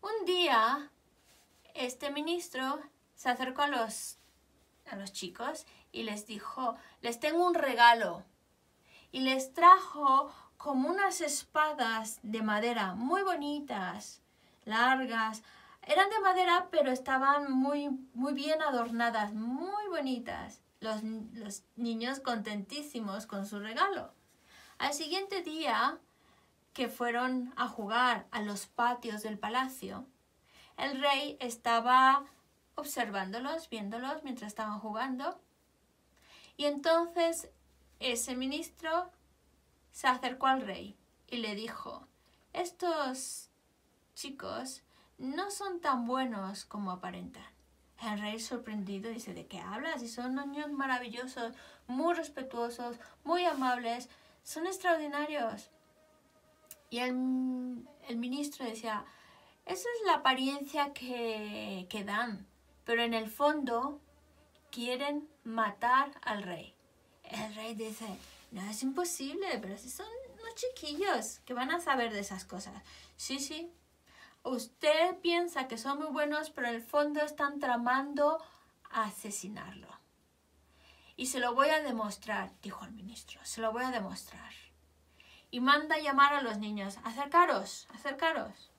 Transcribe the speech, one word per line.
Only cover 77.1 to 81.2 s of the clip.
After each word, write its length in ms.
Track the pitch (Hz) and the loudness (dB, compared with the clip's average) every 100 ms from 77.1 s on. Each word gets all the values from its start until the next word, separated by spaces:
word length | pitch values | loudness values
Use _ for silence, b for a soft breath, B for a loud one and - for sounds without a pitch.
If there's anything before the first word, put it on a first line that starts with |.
| 294 | 0
están 380 | 294 294 285 285 | -2 0 -2 -2
tramando 800 | 285 240 240 254 285 285 294 320 B B B B - | 0 0 2 2 0 2 4 4 B B B B -6
asesinarlo". 960 | 226 214 190 214 202 185 214 185 196 - - _ _ _ _ _ _ b b b b b | -2 -2 -4 -10 -8 -8 -12 -12 -16 -18 -20 _ _ _ _ _ _ b b b b b
"Y 120 | b | b